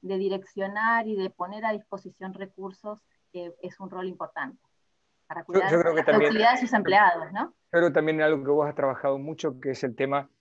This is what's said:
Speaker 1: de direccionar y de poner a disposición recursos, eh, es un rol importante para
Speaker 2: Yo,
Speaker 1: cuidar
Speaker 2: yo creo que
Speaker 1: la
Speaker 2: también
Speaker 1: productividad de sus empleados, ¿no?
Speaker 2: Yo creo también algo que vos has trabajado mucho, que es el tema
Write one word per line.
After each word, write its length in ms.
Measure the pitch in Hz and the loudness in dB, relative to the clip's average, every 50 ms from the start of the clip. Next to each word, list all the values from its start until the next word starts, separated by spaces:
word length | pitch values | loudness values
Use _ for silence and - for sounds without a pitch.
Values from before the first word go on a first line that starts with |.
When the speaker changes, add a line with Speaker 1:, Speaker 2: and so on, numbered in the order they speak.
Speaker 1:
de 160 | - 185 196 190 | -8 -6 -4 -2
direccionar 880 | 196 196 190 190 190 - - 202 196 196 202 208 220 226 226 233 226 220 | -2 -2 -2 -4 -6 -10 -10 -8 -6 -6 -4 -2 0 2 2 0 0 -2
y 80 | 214 | -4
de 140 | 196 185 190 | -4 -4 -6
poner 360 | - - 175 180 202 214 220 | -6 -8 -10 -8 -8 -6 -4
a 60 | 226 | -4
disposición 600 | - 208 208 _ - 190 190 185 - - 196 190 185 | -4 -6 -8 _ -14 -14 -14 -14 -18 -14 -14 -14 -12
recursos, 680 | 190 196 190 _ - 190 190 190 _ - - 214 214 _ _ _ _ _ _ - | -12 -14 -16 _ -12 -14 -14 -14 _ -14 -14 -14 -14 _ _ _ _ _ _ -14
eh, 180 | 180 175 175 170 _ - | -14 -12 -14 -14 _ -16
es 160 | 180 - - | -16 -16 -14
un 100 | 196 180 | -16 -14
rol 180 | 180 185 185 190 | -12 -10 -10 -10
importante 520 | 175 - 165 156 - - 143 - - - _ _ _ _ _ _ _ _ _ _ _ _ _ - | -10 -10 -12 -10 -10 -10 -10 -10 -12 -16 _ _ _ _ _ _ _ _ _ _ _ _ _ -14
para 140 | - 170 | -14 -12
Speaker 2:
Yo, 40 | 165 | -8
Speaker 1:
cuidar 260 | - 175 190 185 190 | -2 0 0 2 2
Speaker 2:
yo 80 | 160 170 | 4 2
creo 140 | 170 165 165 | 4 2 2
que 60 | 160 | 2
Speaker 1:
la 40 | 156 | 4
Speaker 2:
también 140 | 151 151 214 170 147 | 4 4 4 4 4
Speaker 1:
productividad 220 | 226 214 214 233 254 | 4 4 4 4 4
de 60 | 262 | 4
sus 140 | 247 233 247 | 2 0 0
empleados, 600 | 214 196 190 190 202 208 180 175 165 160 156 180 | 0 2 4 6 6 6 6 4 2 -2 -8 -8
¿no? 120 | 208 277 | -8 -8
Speaker 2:
Yo 340 | 339 - _ _ _ - 170 | -8 -10 _ _ _ 2 4
creo 120 | 170 170 | 4 4
también 300 | 139 165 151 156 156 156 | 4 2 2 2 2 2
algo 220 | 156 156 156 143 135 | 4 2 2 2 2
que 80 | 139 | 2
vos 160 | 143 151 147 147 | 2 2 2 0
has 60 | 143 | 0
trabajado 420 | 147 139 135 131 - - 139 139 135 | -2 -2 -2 0 0 -2 -2 -2 -2
mucho, 420 | 139 156 160 151 - 156 131 127 | -4 -8 -8 -6 -4 -6 -6 -4
que 120 | 127 143 | -6 -6
es 120 | 131 - - | -4 -4 -4
el 120 | 131 113 | -4 -2
tema 340 | - 135 135 139 143 139 - _ _ | -2 -2 0 0 -2 -4 -6 _ _